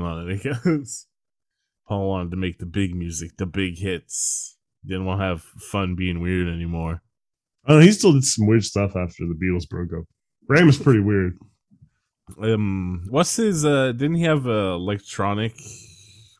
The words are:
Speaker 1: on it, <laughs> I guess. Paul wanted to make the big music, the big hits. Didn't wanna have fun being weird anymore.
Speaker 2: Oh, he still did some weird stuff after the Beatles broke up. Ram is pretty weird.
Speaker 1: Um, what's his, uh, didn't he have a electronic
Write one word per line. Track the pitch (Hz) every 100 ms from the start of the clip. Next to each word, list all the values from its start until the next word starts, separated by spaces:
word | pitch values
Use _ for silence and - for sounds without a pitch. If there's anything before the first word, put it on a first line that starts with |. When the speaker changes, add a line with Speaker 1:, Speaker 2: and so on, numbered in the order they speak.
Speaker 1:
on | 87 82 85
it, | 101
<laughs> | 135
I |
guess. | 123 170 156 123 - - _ _ _ _ _ _ _ _
Paul | 101 98
wanted | 95 87
to | 92
make | 92 -
the | 87
big | 95 98
music, | 87 85 82 82 -
the | 92
big | 98 92 85
hits. | 95 85 - - - - - - _ _
Didn't | - 92
wanna | 92 95
have | 95 85
fun | - - - 101 92
being | 90 90 85
weird | 87 92 90
anymore. | 85 85 82 82 82 - _ _ _ _ _ -
Speaker 2:
Oh, | 151
he | 175
still | 214 202
did | 139
some | 127 - 107
weird | 113
stuff | 101 104 98 92
after | 87 - 85
the |
Beatles | 82 92 90 82
broke | 87 87
up. | 82 82 _ _ _ -
Ram | 147 170
is | 131
pretty | 143 113
weird. | 101 101 90 - - _ _ _ _ _ _ _ - -
Speaker 1:
Um, | 107 110 104 95 90 87 92
what's | 135 175 -
his, | 220 170 151
uh, | 139 131
didn't | 120 147 170
he |
have | 170 151 127
a | 107 95
electronic | 87 92 104 - - 98 101 113 - - - - - - - -